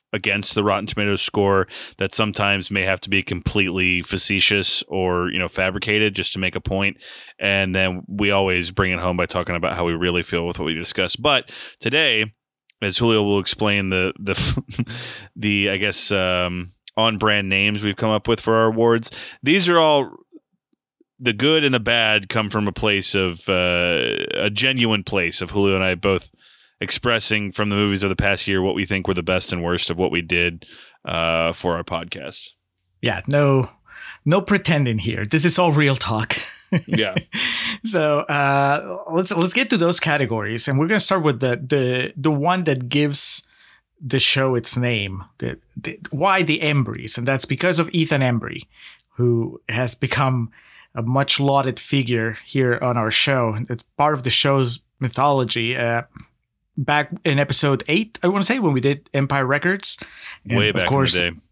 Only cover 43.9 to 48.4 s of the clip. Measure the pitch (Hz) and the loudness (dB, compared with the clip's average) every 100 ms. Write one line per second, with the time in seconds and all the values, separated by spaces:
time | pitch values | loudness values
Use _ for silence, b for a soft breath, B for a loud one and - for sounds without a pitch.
43.9 | _ 135 135 - 135 135 123 - 123 123 | _ -2 2 2 2 2 2 0 0 0
44.9 | 113 98 95 - - 123 - _ - - | 0 -2 -6 -14 -8 -8 -8 _ -12 -12
45.9 | - - 143 190 190 156 156 151 143 117 | -12 -8 -2 2 2 2 0 2 2 0
46.9 | 110 110 - 120 135 - 131 175 165 160 | -4 -6 -4 0 -2 -2 0 0 2 0
47.9 | 170 160 143 127 117 | 0 0 2 2 0